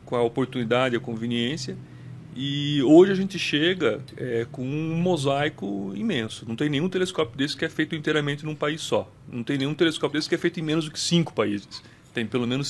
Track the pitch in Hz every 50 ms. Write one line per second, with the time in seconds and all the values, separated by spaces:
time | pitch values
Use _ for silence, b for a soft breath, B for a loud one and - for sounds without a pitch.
0 | - - 127 120 120 117 120 - 131 123 - 127 120 110 120 123 131 131 120 113
1 | - 123 117 110 113 120 120 120 117 120 147 175 - - - - B B B B
2 | B B B B B - - 123 131 139 139 143 143 143 147 147 131 120 151 165
3 | 185 196 196 185 196 190 - - - - - 147 156 170 185 185 156 117 107 120
4 | 131 - - - 131 127 117 117 117 117 - - 127 131 143 151 156 160 160 165
5 | 170 180 180 156 139 151 139 139 147 156 156 - - - 101 101 - 190 196 202
6 | 214 233 185 127 113 110 - - - 110 113 113 151 151 147 135 156 185 185 185
7 | 185 180 - - 160 120 - - 135 139 - - - 156 - - 156 156 - 160
8 | 151 156 151 151 147 143 143 147 151 156 151 147 - 147 156 160 - - - 107
9 | 95 - - - - - - 123 117 - 143 139 135 143 151 147 175 165 147 -
10 | - 143 135 151 151 - 175 165 - 170 170 - 160 156 151 165 156 156 - -
11 | - - 170 170 165 - - - 110 104 104 101 - - - - B B B B
12 | B - - 123 117 107 - 127 123 117 123 135 143 131